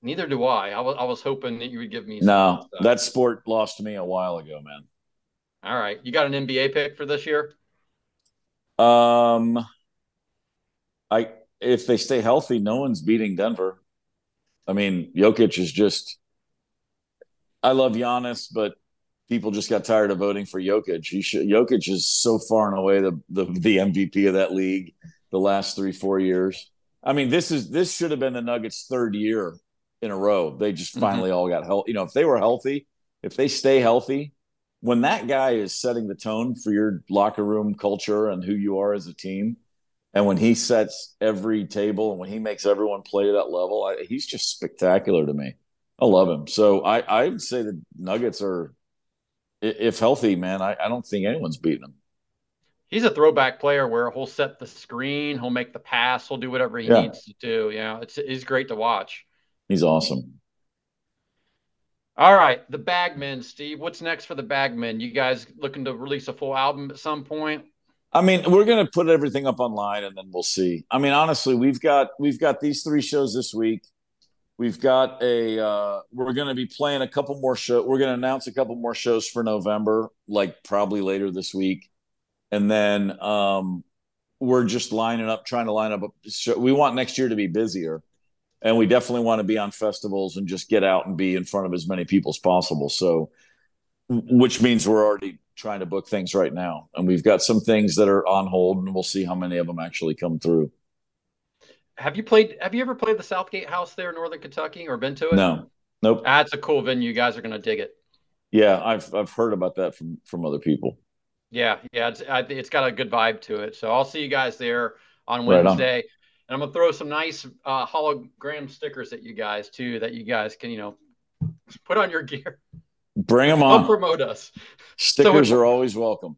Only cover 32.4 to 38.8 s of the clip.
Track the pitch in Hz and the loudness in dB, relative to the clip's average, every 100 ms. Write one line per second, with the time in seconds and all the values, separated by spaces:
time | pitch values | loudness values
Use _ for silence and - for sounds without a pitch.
32.4 | 107 120 131 143 - _ _ _ 95 - | 2 0 -2 -6 -8 _ _ _ -12 -2
33.4 | 139 - 135 135 117 117 127 135 147 _ | -2 2 4 6 6 4 2 -4 -4 _
34.4 | _ _ _ _ 113 120 131 - 117 135 | _ _ _ _ 0 2 2 0 0 0
35.4 | 131 117 98 - 127 120 110 98 113 110 | 2 0 -2 -4 -4 -4 -6 -8 -6 -4
36.4 | 123 120 - 104 107 92 - 98 101 - | -4 -6 -2 0 0 -2 -2 0 2 0
37.4 | 104 107 107 101 104 101 - 104 107 95 | -2 0 -2 -2 -2 -2 -2 0 0 -2
38.4 | 92 104 101 95 | -4 -4 -2 0